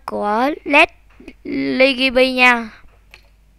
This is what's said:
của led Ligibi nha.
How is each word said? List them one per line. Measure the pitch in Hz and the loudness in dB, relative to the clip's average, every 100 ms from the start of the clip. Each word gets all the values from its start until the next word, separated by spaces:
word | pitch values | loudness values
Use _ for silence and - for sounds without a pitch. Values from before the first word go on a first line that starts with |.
| - | -10
của | 208 208 214 269 330 | -6 -2 -2 -2 -4
led | 330 285 349 _ _ - 381 - | 0 2 2 _ _ -20 -20 -18
Ligibi | - 269 277 254 269 247 262 247 262 | -10 -6 -2 2 2 2 0 0 0
nha. | 254 254 240 220 - - _ _ - _ _ _ | 2 2 2 -4 -16 -20 _ _ -20 _ _ _